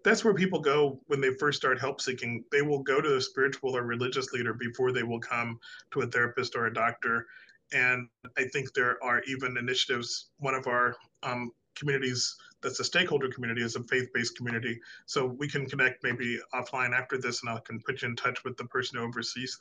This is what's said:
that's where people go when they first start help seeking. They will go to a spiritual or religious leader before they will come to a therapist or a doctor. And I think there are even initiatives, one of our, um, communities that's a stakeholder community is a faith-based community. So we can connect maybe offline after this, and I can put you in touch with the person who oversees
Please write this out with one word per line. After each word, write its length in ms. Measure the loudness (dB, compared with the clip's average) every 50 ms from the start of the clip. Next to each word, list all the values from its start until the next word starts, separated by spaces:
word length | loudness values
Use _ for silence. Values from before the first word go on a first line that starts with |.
| 4
that's 200 | 4 4 6 6
where 100 | 4 4
people 260 | 4 4 2 2 2
go 380 | 4 4 6 6 6 4 2 -2 -4
when 120 | -2 0 2
they 120 | 4 2 2 2
first 180 | 2 2 2 2
start 200 | 2 2 2 2
help 200 | 0 -2 -2 -2
seeking. 420 | -4 -4 -4 -4 -4 -4 -4 -6 -2 0
They 100 | 2 2
will 200 | 4 4 2 2
go 200 | 2 2 2 4
to 160 | 4 4 4
a 40 | 2
spiritual 540 | 2 0 2 2 2 2 2 0 -2 0 0
or 80 | 0 0
religious 480 | 0 0 0 0 0 0 -2 -2 -2
leader 220 | -2 -2 -2 -2 -2
before 380 | -2 -6 -6 -2 0 2 2
they 120 | 2 0 0
will 160 | -2 -4 -4
come 400 | -4 -4 -2 -2 -2 -4 -6 -10 -12 -16 -18 -18 -16 _
to 100 | -2 -2
a 60 | -2
therapist 480 | 0 2 2 2 2 2 -2 -2 -2 0
or 120 | 0 0
a 60 | 0 2
doctor. 540 | 2 2 2 0 0 0 0 0 0 -2 -4 -12 -20 -20 -20 -20 _ _ _ 0
And 340 | 2 4 4 2 0 -2 -6 _ _ -20 -6 -4
I 80 | -2 -2
think 280 | 0 -2 -4 -4 -2 0
there 300 | 2 2 2 2 0 0
are 180 | 2 2 2 0
even 300 | -2 -4 -4 -4 -2 -2
initiatives, 720 | -2 -2 0 0 0 0 0 0 -2 -2 -4 -6 -8 -10 -14 _
one 180 | -6 -2 -2 -2
of 100 | -2 0
our, 280 | 0 2 2 2 2 0 -4 -10 _ _ _ -6
um, 280 | -4 -4 -4 -4 -6 -10 _ _ _ -12
communities 600 | -4 0 0 0 2 0 0 0 -2 -2 -4 -6 -10 -18 -20 _ _
that's 180 | -6 -6 -4 -4
a 40 | -2
stakeholder 440 | 0 2 2 4 4 2 2 2 0
community 320 | -2 -4 -4 -2 0 0 0
is 120 | -2 -2
a 80 | -4 -2
faith-based 520 | 0 0 0 0 0 -2 -2 -2 -2 -4
community. 420 | -6 -6 -4 -4 -2 -2 -4 -6 -6 -10 -16 -20 -18 -12
So 180 | -4 0 0 0
we 220 | 0 0 -4 -4
can 180 | -4 -4 -4 -4
connect 380 | -4 0 2 2 2 2 0 -2
maybe 340 | -2 -2 -2 -2 -4 -4 -4 -6 -6 -6
offline 380 | -6 -6 -4 -2 -2 0 0 0
after 220 | 0 0 -2 -2
this, 240 | -2 -2 -2 -4 -4
and 80 | -4 -6
I 100 | -6 -6 -8
can 160 | -8 -10 -6
put 220 | -6 -6 -4 -4 -4
you 60 | -4
in 60 | -4
touch 280 | -2 -2 -2 -2 -4 -6
with 120 | -8 -6
the 80 | -8 -6
person 340 | -4 -2 -2 -2 -2 -4 -4
who 60 | -4
oversees 520 | -4 -4 -6 -6 -6 -6 -8 -8 -8 -10 -12